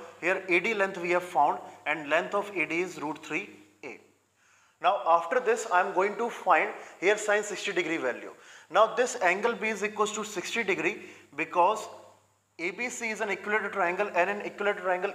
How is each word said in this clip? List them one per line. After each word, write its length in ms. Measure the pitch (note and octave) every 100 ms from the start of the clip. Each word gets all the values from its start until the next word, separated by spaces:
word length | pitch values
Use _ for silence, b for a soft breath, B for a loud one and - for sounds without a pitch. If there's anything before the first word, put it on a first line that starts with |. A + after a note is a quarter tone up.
| B B
here 220 | D#3+ F#3+ -
A 120 | E3+
D 140 | F#3 A3
length 240 | G3 F3+
we 100 | F3
have 120 | F3
found 360 | F3+ - D3 E3+ - B -
and 220 | D#3 C#3+
length 260 | D#3 F#3 G3+
of 160 | G3+ F#3
A 100 | D3+
D 140 | E3
is 200 | F3+ D#3
root 240 | C#3+ D3+ -
three 240 | D#3 G3+ - - _
A. 160 | C#3 G#2 _ _ _ _ b b b b
Now 200 | E3 G3 G3
after 320 | E3+ - B3+
this 260 | G3+ A#3 -
I 100 | F3+
am 120 | G3
going 220 | F3 G3+ G#3
to 120 | A#3
find 400 | - - D#3+ G3+ - B B
here 180 | F3+ G#3
sine 260 | G#3 G#3
sixty 280 | G#3 F#3 -
degree 260 | F#3 D#3 D#3+
value. 340 | C3 A2 G2+ - B B B
Now 260 | E3+ A3 A3
this 200 | B3 A#3
angle 320 | F#3 F#3 A#3
B 160 | A3 A3
is 140 | G#3+
equals 280 | G3+ G#3 G#3
to 100 | G#3
sixty 400 | G#3 - - A3+
degree 400 | G3+ E3+ D#3+ G#3+ B B B C#3+
because 520 | D#3+ F3 F3 G#3+ - - - _ _ _ _ -
A 120 | E3+
B 180 | F#3+ B3
C 200 | A#3+ A#3
is 120 | G#3+
an 80 | G#3+
equilateral 420 | F#3+ G#3 G#3+ G3
triangle 400 | G3 F3 F#3 G#3
and 160 | F3+ F3+
in 120 | G#3
equilateral 420 | F3+ - G#3 G3
triangle 300 | F3+ F3+ G3